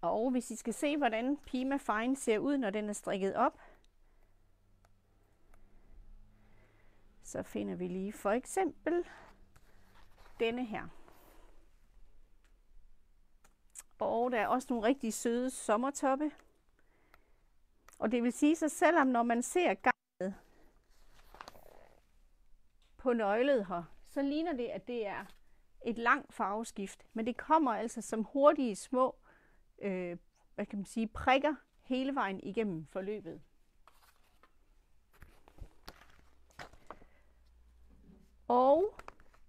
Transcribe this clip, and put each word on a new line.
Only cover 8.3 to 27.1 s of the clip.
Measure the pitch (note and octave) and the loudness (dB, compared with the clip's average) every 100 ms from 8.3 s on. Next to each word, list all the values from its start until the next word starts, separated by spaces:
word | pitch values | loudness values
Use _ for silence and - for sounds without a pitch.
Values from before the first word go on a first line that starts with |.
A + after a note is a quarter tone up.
eksempel | A3 - - F#4+ - - F4 E4+ - - - - - - - - - - - - - | 0 -2 0 0 -2 -2 0 -2 -10 -20 -20 -20 -20 -20 -20 -20 -20 -20 -20 -20 -2
denne | A3+ A#3+ B3 | -2 0 -4
her. | G#3 - - - - - - - - - - - - - - - - _ - _ - - - - - - - - _ - - - - | -6 -10 -14 -20 -20 -20 -20 -20 -20 -20 -20 -20 -20 -20 -20 -20 -20 _ -20 _ -20 -20 -20 -20 -20 -20 -20 -20 _ -20 -20 -20 -4
Og | A3 A3+ B3 | -2 2 0
der | A#3+ | 0
er | G3+ | 2
også | B3+ C4 | 0 0
nogle | A#3+ G#3+ | 0 2
rigtig | C#4 A3+ | 2 0
søde | - B3 A#3 B3+ | -2 0 0 -2
sommertoppe. | - - G#3+ B3+ D4 C#4 C4+ D4+ - - _ _ _ _ _ _ - _ - _ _ _ _ - - | -6 0 0 0 0 0 2 0 -4 -20 _ _ _ _ _ _ -20 _ -20 _ _ _ _ -20 -4
Og | A3 | -2
det | A#3+ | 2
vil | A#3+ | 0
sige, | - D4 E4 | 2 4 4
så | D#4 | 0
selvom | - E4 E4+ C4+ | 4 4 6 4
når | A#3+ | 2
man | A#3+ A#3 | 2 0
ser | B3 F4+ E4+ | 0 2 2
garnet | F#3+ - - _ _ F#3 F#3+ - - - _ _ - - - - - - - - - - - _ _ - _ - - - _ _ _ | 2 0 0 _ _ -8 -8 -18 -20 -20 _ _ -20 -20 -20 -20 -20 -18 -18 -20 -20 -20 -20 _ _ -20 _ -20 -20 -20 _ _ _
på | C4 | 0
nøglet | A#3+ G#3 G#3+ C4 C4+ F#3+ | 2 2 2 4 4 2
her, | F3 E3+ - - | -4 -6 -16 -10
så | - | -2
ligner | C#4 D4 E4 | 0 0 -2
det, | C#4+ A#3 | -2 -4
at | - - | -6 -6
det | A#3+ G#3 | -4 -4
er | F#3 G3 - - - _ - A3+ | -6 -10 -16 -20 -20 _ -8 -6
et | A3+ | 0
langt | A#3 C4+ - | 2 2 0
farveskift. | - G3+ G#3 A3+ - G3 - - | -4 -2 -2 -6 -8 -8 -10 -10